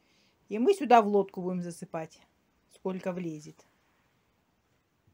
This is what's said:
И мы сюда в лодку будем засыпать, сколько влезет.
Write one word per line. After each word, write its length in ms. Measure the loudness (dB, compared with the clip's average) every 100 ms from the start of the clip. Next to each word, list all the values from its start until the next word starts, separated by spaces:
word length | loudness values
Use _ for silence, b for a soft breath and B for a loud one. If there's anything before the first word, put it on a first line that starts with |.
| _ _ _ _ -8
И 100 | -2
мы 140 | 2
сюда 280 | 2 6 6
в 60 | 6
лодку 340 | 2 0 -4
будем 200 | -6 -6
засыпать, 580 | -8 -12 -12 -10 -12 -16 _ _ _ _ _
сколько 380 | _ -8 -6 -6
влезет. 540 | -6 -8 -10 -14 -20 _ _ _ _ _ _ _ _ _ _ _ _ _ _ _